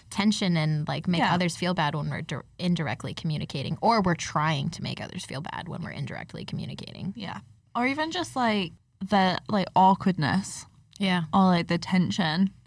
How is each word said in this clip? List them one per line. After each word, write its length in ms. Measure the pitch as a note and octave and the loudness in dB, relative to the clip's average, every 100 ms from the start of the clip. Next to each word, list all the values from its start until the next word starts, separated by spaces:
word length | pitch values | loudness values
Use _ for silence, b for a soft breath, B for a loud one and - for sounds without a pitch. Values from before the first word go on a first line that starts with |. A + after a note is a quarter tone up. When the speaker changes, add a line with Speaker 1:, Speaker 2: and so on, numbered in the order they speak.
| - | -8
Speaker 1:
tension 460 | - G#3 G#3 F#3+ E3 | 0 2 2 2 2
and, 320 | D#3 D#3 D3+ | 2 0 -2
like, 220 | C#3+ F3+ | -2 0
make 100 | F3 | 2
Speaker 2:
Yeah. 140 | G#3+ | 4
Speaker 1:
others 240 | F3 F3+ - | 4 2 0
feel 160 | F3 | -2
bad 200 | F3+ D3 | 0 0
when 160 | D3 D3+ | 0 -4
we're 120 | - | -6
dir-, 240 | D#3+ C#3 - - | -6 -8 -10 -4
indirectly 560 | F3+ E3+ C#3 - G#2+ | 0 0 -2 -4 -8
communicating, 640 | - E3 D3+ D#3+ C#3+ - D#3+ | -6 -4 -4 -4 -6 -6 0
or 200 | G#3 A3+ | 2 4
we're 140 | F3+ D#3+ | 2 0
trying 540 | - D#3 D#3 C#3+ D#3 | -2 0 0 0 -2
to 120 | - | -6
make 200 | - - | -8 -8
others 240 | - - - | -10 -10 -10
feel 160 | C#3 | -10
bad 260 | - - F3 | -8 -10 -10
when 160 | - | -10
we're 80 | - | -10
indirectly 540 | - C#3 - - - - | -8 -8 -10 -12 -12 -10
communicating. 680 | - - - - - F3+ A3+ | -8 -8 -10 -14 -10 -10 -8
Speaker 2:
Yeah. 220 | F#3+ - - _ _ A#3 | -10 -12 -16 _ _ -4
Or 100 | B3+ | -2
even 260 | C#4 D#4+ | -2 -4
just, 260 | F#4 D#4 C4+ | -4 -6 -2
like, 340 | A#3 G#3 E3+ - _ _ F#3+ | 0 0 -2 -8 _ _ 2
the, 340 | G3+ F#3 - - | 4 4 0 -2
like, 180 | G3+ - - | -2 2 6
awkwardness. 920 | F#3+ F#3+ F#3+ F#3 C3+ F#3+ - - - _ _ - | 6 6 2 2 2 2 -2 -10 -16 _ _ -2
Speaker 1:
Yeah. 260 | G3 F3+ D#3+ | 0 0 2
Speaker 2:
Or, 100 | G3 F#3 | 4 6
like, 220 | F3 E3+ | 6 2
the 100 | E3+ | -2
tension 760 | - F#3 E3+ G#3 D#3+ E3 F#3+ - | 2 2 2 2 0 2 0 0